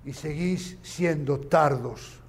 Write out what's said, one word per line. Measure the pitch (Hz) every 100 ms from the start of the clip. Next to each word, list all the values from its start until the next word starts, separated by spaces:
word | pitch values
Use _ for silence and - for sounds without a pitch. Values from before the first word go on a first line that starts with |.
y | 135
seguís | 135 156 147 180 185 - -
siendo | - - 175 151 139 143
tardos, | 143 165 151 131 120 - - -